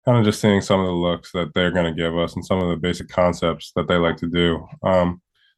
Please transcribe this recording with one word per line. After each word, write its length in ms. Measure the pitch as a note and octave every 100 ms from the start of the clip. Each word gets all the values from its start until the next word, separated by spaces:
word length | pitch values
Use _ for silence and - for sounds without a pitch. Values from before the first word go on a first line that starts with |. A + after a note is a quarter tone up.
| -
kinda 180 | A#2+
just 160 | G#2+ G#2
seeing 220 | G#2+ G2
some 180 | - G2
of 60 | F#2
the 80 |
looks 380 | F2 F2 E2+ -
that 200 | F2+ D#2+
they're 180 | F#2+ F2+
gonna 220 | F2+ E2+
give 240 | D#2+ E2+ E2+
us 180 | E2 -
and 100 | -
some 140 | F#2+
of 100 | F2+
the 80 | E2
basic 320 | F2 E2+ -
concepts 640 | - F2+ E2+ E2+ D#2 - -
that 120 | D#2+
they 100 | F2+
like 200 | E2+ D#2
to 120 | E2+
do. 360 | F2 E2+ D#2+ E2+ -
Um, 380 | F#2+ F#2 F2 F2 _ _ _